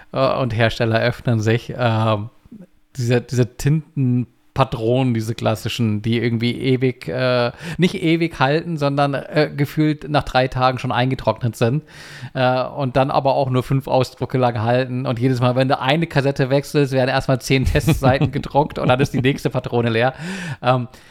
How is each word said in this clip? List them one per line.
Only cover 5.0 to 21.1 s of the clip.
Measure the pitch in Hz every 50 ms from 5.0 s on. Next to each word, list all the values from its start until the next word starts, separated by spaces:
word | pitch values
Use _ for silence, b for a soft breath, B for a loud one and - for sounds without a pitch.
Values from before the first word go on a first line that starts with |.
| 135 127 117
diese | 113 110 110 117
klassischen, | - 110 113 110 107 - 113 - - 117 110 107 104
die | 107 113 113 117
irgendwie | 110 123 117 113 120 120 110 107
ewig, | 123 135 131 123 131 127 120 - - 160
äh, | - 127 127 127 127 123 120 120 - B 151 175 156 B
nicht | 165 180 -
ewig | 196 - 160 165 165 170 160 - -
halten, | 135 135 147 165 170 170 170 147
sondern, | 147 143 139 143 143 143 139
äh, | 131 - - - 151 151 156 151
gefühlt | 139 143 - - 156 156 156 151 147 - 139
nach | 147 143 -
drei | - - 127 131 131
Tagen | - 127 127 131 127 120
schon | - 127 110
eingetrocknet | 117 123 131 131 - - - 107 - - 117 104 -
sind, | 123 117 135 151 - B B B B B B B 127 131 B
äh, | 135 127 127 127 131 127
und | 127 - 143 143 127 120 139
dann | 131 143
aber | - 151 139 139 131
auch | 139 139 127
nur | 127 127 120
fünf | - 135 135 - -
Ausdrucke | 135 131 123 - - - 131 - - 127
lang | 123 123 117 117
halten. | 107 117 123 127 131 123 127 127 131
Und | 135 127 113
jedes | 123 131 131 120
Mal, | 127 123 123 127
wenn | 131 131
du | 139 -
eine | 123 131 143 165 165 160
Kassette | - 147 127 139 135 - 139 127
wechselst, | 135 143 139 - - 151 143 127 135
werden | 131 123 131
erstmal | 131 135 - - 135 120
zehn | - - 139 135 127
Testseiten | - - 151 127 - 143 - 135 127 131 143 151 135
<laughs> | -
gedruckt | 135 - - - 139 156 - - -
und | 139 139
dann | 127 127
ist | 143 - -
die | 127
nächste | 117 131 143 - - 147
Patrone | - 131 - - - 120 117 120
leer. | 113 113 120 131 127 B 156 175 190 190 180 165 131 B
Ähm, | - 123 127 127 120 - B B B B